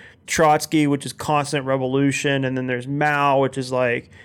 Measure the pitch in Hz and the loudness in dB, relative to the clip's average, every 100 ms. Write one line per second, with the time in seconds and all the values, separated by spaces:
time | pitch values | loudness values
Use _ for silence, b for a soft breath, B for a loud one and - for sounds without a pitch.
0 | B B - - 156 151 - 156 143 143 | B B -6 2 4 4 2 0 2 0
1 | 135 - - 147 139 147 131 135 131 135 | -4 -8 -2 -2 0 -4 -2 -2 0 2
2 | 139 131 143 135 131 131 127 123 127 143 | 2 0 0 0 -2 -2 -4 -4 -4 -2
3 | 151 147 143 139 135 135 127 127 123 123 | 0 2 2 2 0 -2 -4 0 0 -2
4 | - B | -6 B